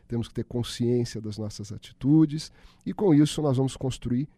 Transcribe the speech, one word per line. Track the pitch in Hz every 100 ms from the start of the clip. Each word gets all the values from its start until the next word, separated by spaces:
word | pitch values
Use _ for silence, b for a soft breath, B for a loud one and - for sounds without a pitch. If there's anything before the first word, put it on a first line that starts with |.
| b
temos | 117 113
que |
ter | -
consciência | - 123 110 - 120 120 117 110
das | 110 104
nossas | 107 - 101
atitudes, | 104 - - 127 156 156 151 - b b b -
e |
com | 190 202
isso | 147 151 -
nós | 151 127
vamos | 135 -
construir | 131 - 120 120 147